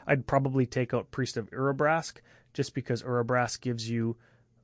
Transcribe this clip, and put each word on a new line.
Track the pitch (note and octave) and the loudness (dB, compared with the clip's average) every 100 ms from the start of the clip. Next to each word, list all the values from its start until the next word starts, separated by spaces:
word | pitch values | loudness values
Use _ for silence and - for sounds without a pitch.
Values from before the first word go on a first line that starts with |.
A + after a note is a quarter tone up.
| - | 0
I'd | C#3+ - | 0 2
probably | C#3 C3+ C3+ | 2 2 2
take | B2 C3 B2 | 2 0 -2
out | A#2+ F#2+ | -2 -4
Priest | - B2 A#2+ | -4 -4 -4
of | G2+ | -6
Urabrask, | A#2+ C3+ C3+ D3 D#3+ - - - - _ | -2 0 2 2 2 -2 -10 -20 -20 _
just | - C3 | -4 -4
because | - - A#2+ | -4 -2 -4
Urabrask | - A#2+ A#2 B2 A#2+ - | 0 0 2 2 0 -2
gives | B2+ A#2 A2+ | -4 -4 -2
you, | A#2 A2+ A#2 _ _ _ _ | 0 0 -2 _ _ _ _